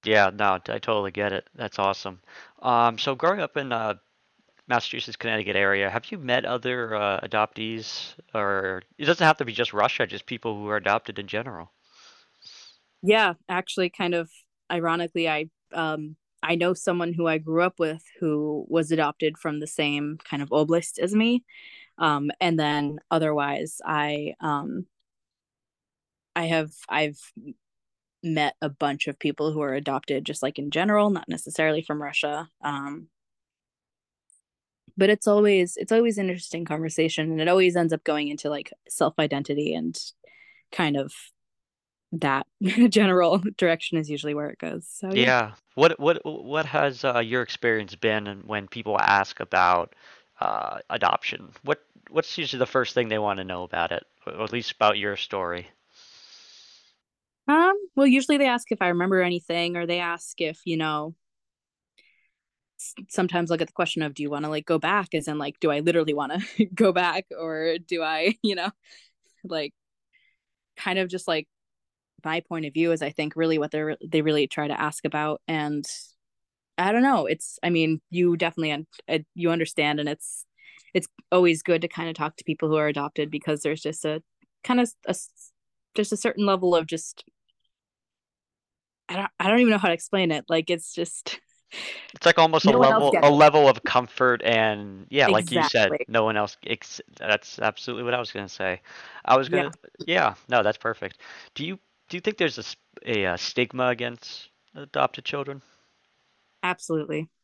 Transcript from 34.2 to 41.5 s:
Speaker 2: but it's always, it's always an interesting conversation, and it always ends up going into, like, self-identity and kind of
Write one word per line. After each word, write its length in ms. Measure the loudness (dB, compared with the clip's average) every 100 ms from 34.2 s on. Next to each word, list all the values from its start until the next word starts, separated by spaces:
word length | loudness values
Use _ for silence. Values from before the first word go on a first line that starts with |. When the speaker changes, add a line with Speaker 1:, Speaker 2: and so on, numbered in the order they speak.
| _ _ _ _ _ _ _ 2
Speaker 2:
but 120 | 4
it's 180 | 4 4
always, 480 | 4 6 4 2 -2
it's 140 | 0
always 260 | 2 2 2
an 120 | -2
interesting 340 | -4 -8 -8 -6
conversation, 680 | -4 -4 0 0 0 -2
and 100 | 0
it 60 | 2
always 280 | 4 4 4
ends 160 | 0
up 100 | 0
going 260 | -2 -2 -2
into, 200 | -6 -6
like, 220 | -6 -10 -18 _
self-identity 840 | -2 0 2 -2 -2 -2 -2 -2
and 240 | -4 -4 -8 -14 -18 _ _ _ _ _
kind 260 | -2 -2 0
of 160 | -6 -10 -20 _ _